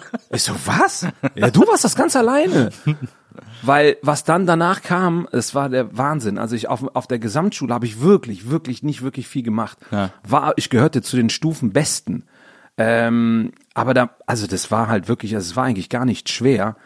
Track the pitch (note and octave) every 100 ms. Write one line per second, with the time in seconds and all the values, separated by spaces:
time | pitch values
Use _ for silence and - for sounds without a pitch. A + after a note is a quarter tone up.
0 | - A#3 - - - - - - F#4+ -
1 | F3 - C3+ - G#3+ - G#4 G#4+ G#3+ -
2 | D#4 C4+ A#3 C#4 F4+ F4 A2+ - - D3+
3 | B2 _ _ - A2 A#2 A#2 C#3+ D3 -
4 | C3+ C#3+ - E3 F3+ E3 E3+ G3 - F3+
5 | F#3 E3+ E3+ A#2+ - C3+ C#3 B2+ A#2 G#2+
6 | C#3 D#3 A2+ G2 A2 A#2 A2 B2 C3+ B2
7 | - A#2+ A2 A#2+ G3 - C3 A#2+ A#2 G#2+
8 | D3+ G3 A#2+ G2 A2 D#3+ D3+ B2 D3 C#3+
9 | B2+ C3 A#2 C#3 A#2 A2 G#2+ - - G#2
10 | F#2+ - F#2+ C#3 D3+ D#3 - C3 D3+ C3
11 | - B2+ A2+ - D#3 D#3 A#2 G2+ D#3 -
12 | - - - _ - - _ - A2+ A#2
13 | A#2 A#2 A#2 A2+ G#2+ - _ - A2+ B2+
14 | A#2+ _ - A#2+ G2+ F#2 - A2 A2+ G#2+
15 | F2+ A#2+ G#2 G#2+ F2 F#2+ C3 G2+ E2+ B2
16 | B2+ G2 - - B2 A#2+ G#2 A2